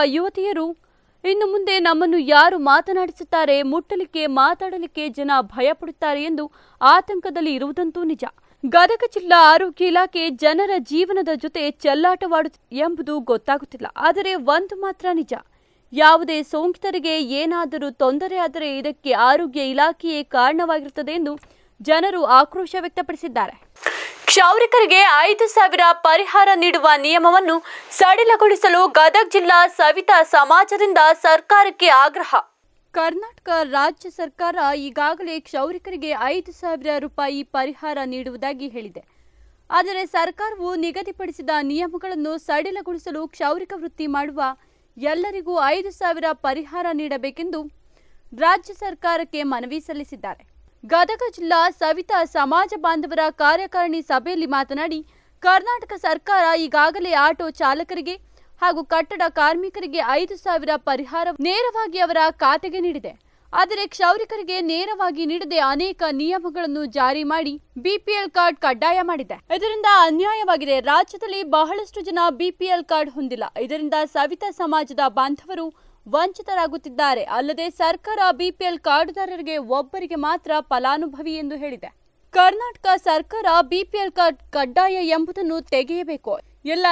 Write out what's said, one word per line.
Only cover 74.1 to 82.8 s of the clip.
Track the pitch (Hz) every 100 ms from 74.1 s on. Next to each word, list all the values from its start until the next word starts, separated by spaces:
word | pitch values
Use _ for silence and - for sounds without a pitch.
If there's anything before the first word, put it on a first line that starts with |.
| 302 285 349 403
ಸಮಾಜದ | - 339 311 294 262 269
ಬಾಂಧವರು | 220 269 285 330 370 330 - _ _ -
ವಂಚಿತರಾಗುತ್ತಿದ್ದಾರೆ. | 277 359 370 415 381 330 311 294 247 294 247
ಅಲ್ಲದೆ | - 233 277 311 330
ಸರ್ಕಾರ | - 330 339 - 427 370
ಬಿ | 262 359
ಪಿ | -
ಎಲ್ | 359 349
ಕಾರ್ಡುದಾರರಿಗೆ | - 285 320 370 381 359 302 311
ಒಬ್ಬರಿಗೆ | 233 262 269 381 349
ಮಾತ್ರ | 320 294 349 - 302
ಫಲಾನುಭವಿ | - 254 254 294 320 269 311 311
ಎಂದು | 294 294
ಹೇಳಿದೆ. | 294 240 - _ _ _ _
ಕರ್ನಾಟಕ | 370 370 392 480 453